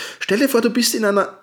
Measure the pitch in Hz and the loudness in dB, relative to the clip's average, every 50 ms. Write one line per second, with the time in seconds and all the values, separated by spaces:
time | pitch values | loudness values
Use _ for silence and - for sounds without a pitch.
0 | - - - - - - 190 214 285 269 269 233 226 240 - 247 233 - - 240 | -12 -12 -12 -8 -4 -2 0 2 2 2 2 2 2 2 2 0 0 0 0 0
1 | 220 202 202 202 185 - - - | 0 2 2 2 0 -2 -4 -14